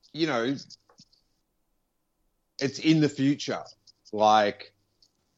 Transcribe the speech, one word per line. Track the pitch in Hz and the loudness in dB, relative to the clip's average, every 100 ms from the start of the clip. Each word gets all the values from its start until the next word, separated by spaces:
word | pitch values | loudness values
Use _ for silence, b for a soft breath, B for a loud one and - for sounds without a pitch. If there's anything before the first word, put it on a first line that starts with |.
| _ | _
you | - 160 | -6 -2
know, | 120 123 139 - - _ _ _ _ _ _ _ _ _ _ _ _ _ _ _ _ _ - | -2 -2 -4 -10 -20 _ _ _ _ _ _ _ _ _ _ _ _ _ _ _ _ _ -8
it's | 139 - | -8 -2
in | 160 160 | 0 2
the | 147 | 2
future." | 139 139 147 - 90 - - - _ _ | 0 -2 -2 -4 -8 -10 -20 -20 _ _
Like, | 104 107 107 104 - - _ _ _ _ _ _ | 2 4 6 4 -2 -12 _ _ _ _ _ _